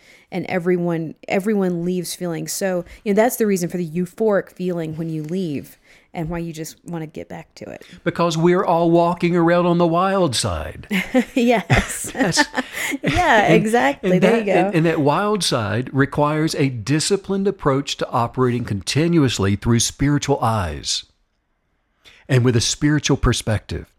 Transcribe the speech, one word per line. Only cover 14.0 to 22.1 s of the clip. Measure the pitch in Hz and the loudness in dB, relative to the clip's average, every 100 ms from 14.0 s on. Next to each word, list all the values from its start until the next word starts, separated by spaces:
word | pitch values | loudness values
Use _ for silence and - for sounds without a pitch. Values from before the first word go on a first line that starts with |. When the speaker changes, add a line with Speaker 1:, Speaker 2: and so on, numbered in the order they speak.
| 190 | 0
Speaker 2:
and | 175 | 4
Speaker 1:
There | 214 | 4
Speaker 2:
that, | 233 | 4
Speaker 1:
you | 202 | 2
go. | 180 196 | 2 2
Speaker 2:
and, | 175 | 2
and | 165 | 2
that | 160 | 2
wild | 143 160 208 208 | 2 2 0 -2
side | - 135 101 107 131 | 0 -2 -2 -4 -2
requires | 135 139 - 147 156 160 - | 0 0 0 0 0 -2 0
a | 135 | -2
disciplined | 123 101 151 - 196 - 196 196 | -2 -2 -2 0 -2 0 -2 -2
approach | 196 147 135 143 - | 0 0 0 -2 -6
to | - | -4
operating | 127 117 - 127 120 | -2 -2 0 0 0
continuously | 120 101 - 139 170 170 135 - 98 101 | -4 -6 -2 0 2 4 2 2 0 0
through | 120 117 | 2 2
spiritual | - - 143 147 - 139 | 0 0 0 0 0 0
eyes | 120 110 85 73 - - - _ _ _ _ _ _ _ _ _ - | 0 -2 -4 -6 -6 -6 -8 _ _ _ _ _ _ _ _ _ -20